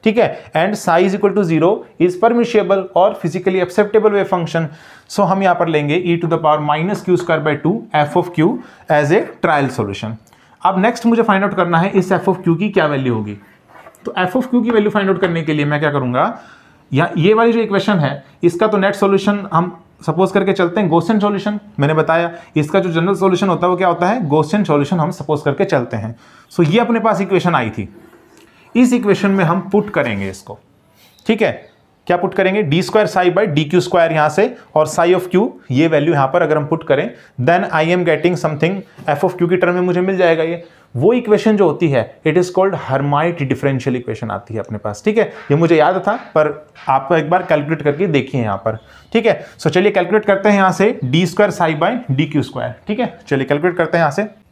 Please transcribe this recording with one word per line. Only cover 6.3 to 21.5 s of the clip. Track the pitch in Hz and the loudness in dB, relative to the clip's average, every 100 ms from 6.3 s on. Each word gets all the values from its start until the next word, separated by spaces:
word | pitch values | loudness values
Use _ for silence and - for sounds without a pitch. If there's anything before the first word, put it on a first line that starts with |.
the | 165 | 0
power | 160 151 147 | 2 0 0
minus | 151 175 196 - | -2 -2 -4 0
q | 175 | 0
square | - 156 147 | 0 -2 0
by | 143 | 0
two | - 226 - 151 | -2 -2 -2 -2
f | 147 180 | 0 0
of | 175 - | -2 0
q | 160 247 - - - | 0 0 -10 -20 -2
as | 151 143 | 0 2
a | 185 349 - | 0 -2 -4
trial | 175 151 135 - | 0 0 0 -4
solution। | 101 95 107 110 _ _ _ _ | -6 -6 -10 -12 _ _ _ _
अब | 180 190 | -2 0
नेक्स्ट | 208 247 233 | 0 0 0
मुझे | 233 | 2
फाइंड | 220 190 | 2 2
आउट | 202 196 | 0 -2
करना | 175 165 | 0 0
है | 190 190 | 2 0
इस | 180 | 0
f | 180 185 | -2 0
of | 185 170 | -2 0
q | 165 | 0
की | 208 | 0
क्या | 190 156 | 0 0
वैल्यू | 143 131 | 0 -2
होगी। | 113 104 101 - _ _ - - _ | -4 -6 -12 -18 _ _ -20 -20 _
तो | - - | -10 -4
f | 220 262 | -2 -2
of | 247 | 0
q | 240 | 0
की | 220 | 2
वैल्यू | 226 208 | 0 2
find | 202 190 | 0 0
out | 180 | 0
करने | 185 165 | 0 -2
के | 160 | -2
लिए | 151 | -2
मैं | 147 147 | 0 0
क्या | 151 | 0
करूँगा, | 143 127 123 185 - - - _ _ _ | -2 -2 0 -2 -4 -16 -20 _ _ _
या | 135 170 175 | -2 0 2
ये | 165 | 2
वाली | 220 233 | 4 4
जो | 233 | 2
equation | 214 196 196 196 | 0 -2 0 0
है, | 143 143 - _ | 0 -4 -14 _
इसका | 175 170 214 | -2 2 0
तो | 202 | 2
नेट | 190 | 0
solution | 202 196 196 208 202 185 | 0 2 2 0 -2 -2
हम | 160 180 - _ _ - | -2 -2 -6 _ _ -6
Suppose | 160 185 | 0 0
करके | 196 190 | 0 0
चलते | 196 175 175 | 0 0 0
हैं | 190 | 0
गॉसियन | 165 165 220 | 0 2 0
solution। | 208 202 208 | 0 -2 -4